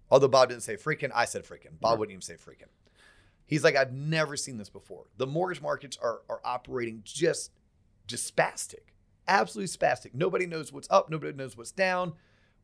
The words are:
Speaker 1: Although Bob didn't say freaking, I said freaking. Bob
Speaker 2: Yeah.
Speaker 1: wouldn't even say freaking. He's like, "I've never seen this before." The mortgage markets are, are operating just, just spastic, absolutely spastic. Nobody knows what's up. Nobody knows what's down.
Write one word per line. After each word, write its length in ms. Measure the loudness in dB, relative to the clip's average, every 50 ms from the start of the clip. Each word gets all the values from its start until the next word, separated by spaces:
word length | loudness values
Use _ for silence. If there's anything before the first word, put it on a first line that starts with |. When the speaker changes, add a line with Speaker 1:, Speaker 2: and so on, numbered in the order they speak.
| _ _
Speaker 1:
Although 160 | 6 8 8 8
Bob 200 | 8 8 6 6
didn't 160 | 4 -2 -6
say 120 | -8 -8
freaking, 340 | -6 -4 -4 -4 -2 -4 -2 0
I 100 | 0 0
said 200 | 0 -2 -6 -10
freaking. 340 | -12 -16 -20 -20 -20 -8 -2
Bob 120 | 0 2 2
Speaker 2:
Yeah. 60 | 2
Speaker 1:
wouldn't 120 | 0 -4 -8
even 80 | -10 -16
say 120 | -16 -16
freaking. 340 | -18 -20 -20 -20 -20 -20 -20 _ _ _ _ _ _ -20 -20 _ _ _ _ _ _ _
He's 160 | -4 0 4 4
like, 120 | 6 6
"I've 160 | 6 2 2 -2
never 440 | -6 -4 -2 0 0 0 0 -2
seen 200 | -6 -8 -8 -8 -10
this 100 | -12 -14
before." 360 | -16 -20 -20 -18 -18 -18 -20 _ _
The 100 | -4 -4
mortgage 360 | -2 0 -2 -2 -2 -4 -4 -4
markets 340 | -4 -4 -4 -6 -10 -8 -4 -2
are, 200 | -2 -2 -2 -6 -8
are 120 | -8 -6 -4
operating 580 | -4 -6 -6 -6 -6 -6 -4 -4 -4 -6 -10 -14
just, 480 | -14 -4 0 0 0 0 0 -6 -10 _ _ _ _ _ _ _ _ _ _ _ -10
just 260 | -8 -6 -6 0 2
spastic, 540 | 2 2 2 0 -4 -8 -8 -10 -14 -20 _ _ _ _ _ _ _ _ 2
absolutely 400 | 4 4 4 0 -4 -6 -8 -8 -4
spastic. 400 | 0 0 0 0 -2 -4 -10 -6
Nobody 320 | -2 -2 0 0 -2 -2
knows 260 | -4 -6 -8 -10 -10 -12
what's 160 | -14 0 2
up. 180 | 4 4 4 2
Nobody 220 | -2 -8 -6 -8 -8
knows 240 | -8 -10 -12 -12
what's 140 | -14 -16 -10 -4
down. 420 | -2 0 0 0 0 -2 -4 -8 -10 _ _ _ _ _ _ _ _